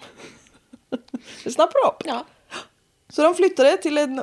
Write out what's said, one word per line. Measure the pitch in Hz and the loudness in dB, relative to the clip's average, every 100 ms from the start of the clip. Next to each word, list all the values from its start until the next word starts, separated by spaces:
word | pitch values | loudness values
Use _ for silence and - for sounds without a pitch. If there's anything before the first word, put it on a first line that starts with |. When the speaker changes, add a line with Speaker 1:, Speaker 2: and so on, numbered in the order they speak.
| - - - - _ | -20 -20 -20 -20 _
Speaker 1:
<laughs> | _ _ - _ | _ _ -20 _
Det | 254 _ - - - - | -12 _ -16 -16 -14 -6
är | |
snabbt | 247 330 - - | -2 0 2 0
upp. | - 311 | 0 -6
Speaker 2:
Ja. | 240 - _ _ - - _ _ _ _ | -8 -10 _ _ -20 -20 _ _ _ _
Speaker 1:
Så | - | 0
de | 311 | 2
flyttade | 349 370 370 262 370 | 4 2 4 4 4
till | 330 294 | 0 0
en | 294 262 | -2 -4